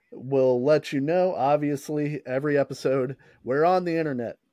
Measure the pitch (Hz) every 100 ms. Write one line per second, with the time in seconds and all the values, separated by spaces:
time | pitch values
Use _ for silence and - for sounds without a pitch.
0 | _ - 127 135 131 127 131 151 - 143
1 | 143 180 185 175 135 147 147 143 - 151
2 | 147 147 - 131 147 143 135 135 139 135
3 | 131 135 _ _ - 139 165 185 175 165
4 | 156 127 113 - _